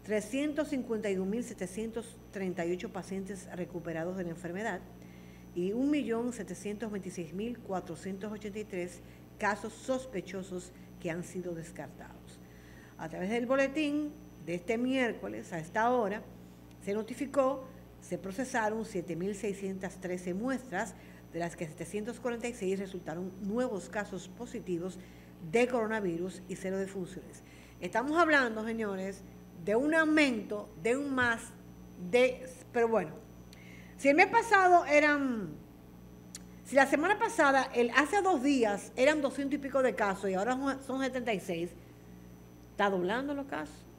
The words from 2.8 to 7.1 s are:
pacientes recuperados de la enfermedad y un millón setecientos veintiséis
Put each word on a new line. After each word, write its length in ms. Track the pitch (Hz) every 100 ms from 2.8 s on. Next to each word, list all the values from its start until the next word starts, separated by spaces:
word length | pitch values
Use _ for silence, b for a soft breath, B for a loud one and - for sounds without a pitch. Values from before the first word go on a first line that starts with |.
| 220
pacientes 580 | - 170 190 190 175 - 175
recuperados 600 | 170 180 170 165 165 185
de 100 | 175
la 40 |
enfermedad 500 | 160 170 180 220 185 - - B B B B B -
y 160 | 180
un 180 | 226 277
millón 440 | 302 220 226 247
setecientos 580 | 233 180 175 208 208 226
veintiséis 420 | 208 185